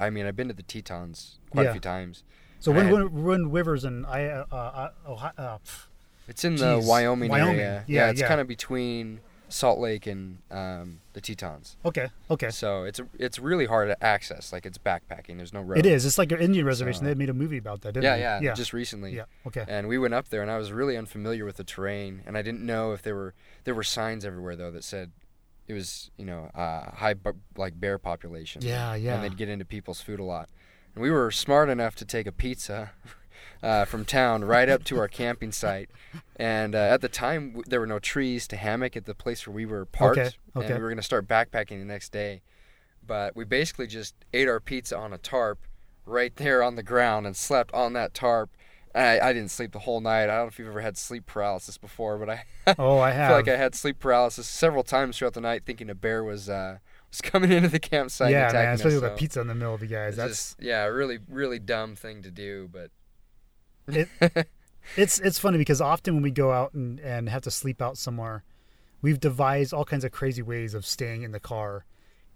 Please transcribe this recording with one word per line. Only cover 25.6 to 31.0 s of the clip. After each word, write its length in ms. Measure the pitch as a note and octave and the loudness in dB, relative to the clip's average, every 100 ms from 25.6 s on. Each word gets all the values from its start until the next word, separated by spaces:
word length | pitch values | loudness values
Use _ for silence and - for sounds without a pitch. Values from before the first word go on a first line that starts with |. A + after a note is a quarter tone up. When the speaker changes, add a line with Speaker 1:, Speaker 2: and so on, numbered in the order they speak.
| - | -12
Speaker 1:
it 80 | |
was, 360 | G#2 F2+ - - - | -10 -8 -12 -16 -14
you 80 | |
know, 200 | F#2+ F2 D#2+ | -10 -10 -10
uh, 380 | - E2+ D#2+ - - | -6 -4 -4 -8 -2
high 160 | G#2+ | 0
bu-, 200 | G2 G2 - - - | 0 -4 -8 -10 -6
like, 220 | F#2+ E2 | -6 -4
bear 200 | G2 G2 | -4 -2
population. 640 | F2+ E2+ E2+ E2 D#2+ - | -4 -6 -8 -12 -12 -6
Speaker 2:
Yeah, 320 | B2 B2 A#2+ | -4 -2 -4
yeah. 220 | A2 A#2+ A#2+ | -2 -2 -2
Speaker 1:
And 80 | |
they'd 120 | G2+ F#2+ | -4 -6
get 120 | G#2 | -6
into 140 | G2+ F#2 | -6 -8
people's 340 | G#2 F2+ E2+ | -10 -10 -10
food 180 | - G2+ | -10 -8
a 40 | |
lot. 240 | F#2 E2+ E2 - - - - | -6 -6 -8 -18 -20 -20 -18
And 80 | - | -2